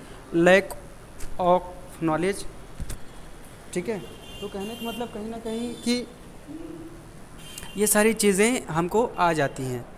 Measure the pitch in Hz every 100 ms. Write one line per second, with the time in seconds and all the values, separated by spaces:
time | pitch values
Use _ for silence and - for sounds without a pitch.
0 | - - - 170 175 190 190 - - -
1 | - - - - 180 180 180 - - -
2 | 165 156 180 196 - - - - - -
3 | - - - - - - - 185 175 214
4 | - - - - 202 202 202 233 233 220
5 | 233 214 214 226 220 226 240 233 240 240
6 | 240 - - - - 311 339 330 - -
7 | - - - - - - - 190 208 208
8 | 214 220 202 190 214 254 - 156 175 202
9 | 247 - 175 160 139 - 127 123 120